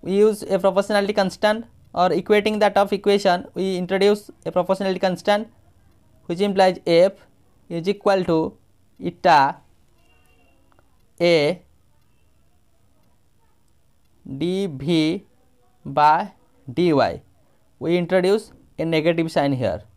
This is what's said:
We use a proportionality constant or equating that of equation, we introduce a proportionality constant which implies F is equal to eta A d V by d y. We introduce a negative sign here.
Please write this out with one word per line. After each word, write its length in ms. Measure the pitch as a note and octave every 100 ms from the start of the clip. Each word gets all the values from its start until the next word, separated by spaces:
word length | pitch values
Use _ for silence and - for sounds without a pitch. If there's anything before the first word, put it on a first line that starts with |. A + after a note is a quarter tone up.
We 120 | D#3+
use 280 | G3 G#3+ G#3
a 160 | - F#3
proportionality 560 | G3 F#3 G3 G#3 G3+
constant 520 | G#3 F#3+ - G#3+ A3 A3+ _ _
or 160 | - F3+
equating 500 | E3+ F#3+ G#3 G#3+ G#3+
that 160 | G#3+ G3
of 160 | G3
equation, 540 | G3 G3+ G3+ G3+ F3 -
we 240 | - F#3+ F3+
introduce 540 | F3+ F#3+ G3+ G#3 - - -
a 60 |
proportionality 480 | F#3 F3 F#3+ G3 F#3
constant 480 | F#3+ F3 - G#3 A3+ _ _ _ _ _ _ _ _
which 140 | E3+
implies 400 | G3+ F#3+ F#3 F3+ -
F 260 | E3+ F#3+ - _ _ _ _ _
is 180 | E3+ E3+
equal 360 | G3+ G#3 G3
to 340 | F3 D#3+ F3 - _ _ _ _
eta 580 | F3 F3 F#3 D#3 C3+ E3 _ _ _ _ _ _ _ _ _ _ _ _ _ _ _ _
A 420 | E3+ E3 D3 - _ _ _ _ _ _ _ _ _ _ _ _ _ _ _ _ _ _ _ _ _ _ _ _ _ _ - C3+
d 300 | E3 F#3 G3
V 580 | C3+ C#3+ E3 D#3 F#3+ - _ _ _ _ _ -
by 460 | C#3 D3 D#3+ G3+ _ _ _ -
d 220 | A#2+ F3
y. 280 | C#3+ G#2+ D#2 _ _ _ _ _ _
We 180 | D#3 F3
introduce 540 | E3+ F#3 F3+ G#3 G#3+ - _ -
a 60 | D#3+
negative 460 | D#3+ D#3 E3+ D#3+
sign 220 | D#3+ C#3+
here. 300 | C3 A2+ E2 -